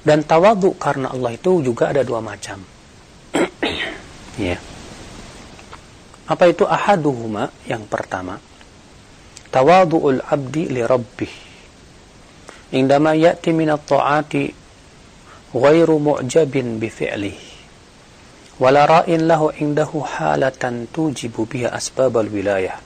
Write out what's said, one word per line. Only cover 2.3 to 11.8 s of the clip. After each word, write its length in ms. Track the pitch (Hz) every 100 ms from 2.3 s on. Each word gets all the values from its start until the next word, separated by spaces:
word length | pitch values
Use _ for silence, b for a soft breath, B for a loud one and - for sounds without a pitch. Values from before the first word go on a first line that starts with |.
| 101 - 95 92 - - - - - - -
<clears throat> 560 | 359 - - - - - - - - -
Ya. 180 | 92 87 - - - - - - - - - - - - - - - - -
Apa 220 | 156 175
itu? 160 | 165
Ahaduhuma, 880 | 190 160 - 202 147 123 113 101 139 - -
yang 160 | 117
pertama, 560 | 104 - - 92 92 98 - - - - - - - - - - -
tawadhu'ul 720 | 131 135 185 180 160 147 127
abdi 480 | - 147 131 147 175
li 100 | 127
rabbih. 520 | 117 127 113 - 104 - - - - -